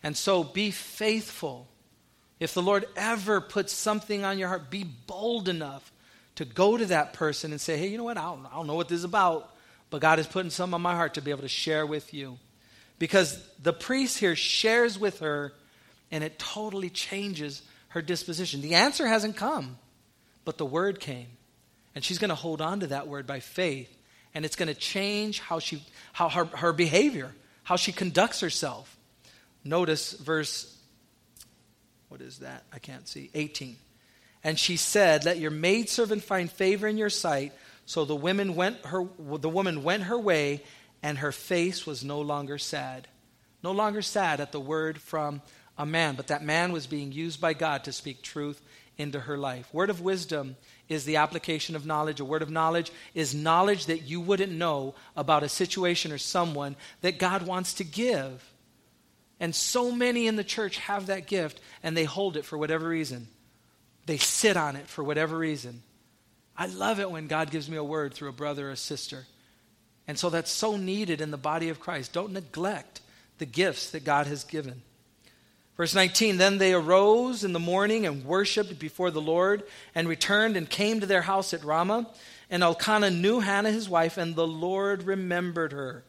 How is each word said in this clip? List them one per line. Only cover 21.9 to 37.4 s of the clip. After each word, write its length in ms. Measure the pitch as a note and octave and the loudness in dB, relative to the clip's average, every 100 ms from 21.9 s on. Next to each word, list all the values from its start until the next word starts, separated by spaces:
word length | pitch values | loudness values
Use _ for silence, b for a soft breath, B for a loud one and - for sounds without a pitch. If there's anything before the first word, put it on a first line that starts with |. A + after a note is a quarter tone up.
And 80 | - | -6
she's 140 | - F3+ | -4 -2
gonna 180 | G#3 | -2
hold 280 | D#3 E3 D#3 | -2 -4 -4
on 180 | D#3 G3+ | -2 -2
to 60 | E3+ | -4
that 200 | C#3 D3 | -4 -6
word 200 | C#3+ C3 | -10 -8
by 140 | C#3 | -10
faith, 540 | - - F#3 C3+ B2 - b b b | -8 -2 -2 -2 -10 -20 b b b
and 120 | D#3 D3+ | -6 -6
it's 100 | - | -2
gonna 160 | E3 | -4
change 680 | D3 - G3 G3+ G#3 G#3+ G#3 | -2 -4 -2 -2 -2 -2 -6
how 180 | - E3 | -4 -4
she, 240 | - D3+ - B B | -4 -8 -12 B B
how 160 | - E3+ | -2 0
her, 140 | D3 D#3+ | 2 0
her 260 | - F3 | 2 0
behavior, 640 | D#3 E3+ D#3+ D4 G#3+ C3 - b b | 4 4 6 4 2 -8 -14 b b
how 120 | - F3+ | -2 0
she 160 | - | 0
conducts 480 | - F#3 D#3 A3+ - | -2 2 4 4 2
herself. 560 | F3 - - - - - _ _ b b b b | -4 -4 -6 -8 -16 -20 _ _ b b b b
Notice 500 | C#3+ E3 E3+ D3+ - | -2 0 2 0 -2
verse, 600 | - C#3+ D#3+ D3 - - - _ _ _ _ _ - - _ _ _ _ _ _ | -10 -2 -2 -2 -6 -10 -20 _ _ _ _ _ -20 -20 _ _ _ _ _ _
what 140 | C3 | -20
is 160 | B2+ C3 | -18 -16
that? 260 | C3 B2+ _ | -16 -16 _
I 60 | B2+ | -18
can't 280 | - C3 - | -16 -16 -14
see. 240 | - C3+ | -14 -8
Eighteen. 420 | D3+ D3+ - C3 A2+ _ b b b b b | -6 -4 -6 -10 -14 _ b b b b b
And 160 | D#3 D#3 | -2 0
she 200 | - E3+ | 2 2
said, 480 | - G#3 F#3+ D3+ D3+ | 4 8 8 8 4
"Let 120 | F3 | 0
your 120 | D#3 | -2
maidservant 720 | D3+ E3+ G#3+ A3 - A3 G#3+ | 0 2 2 2 0 0 0
find 280 | - F#3+ F3 | 0 -2 -2
favor 380 | - F#3+ G3+ G#3+ | 0 2 4 2
in 80 | G#3+ | 0
your 140 | G#3 | 0
sight." 420 | - E3+ C#3+ | 0 0 0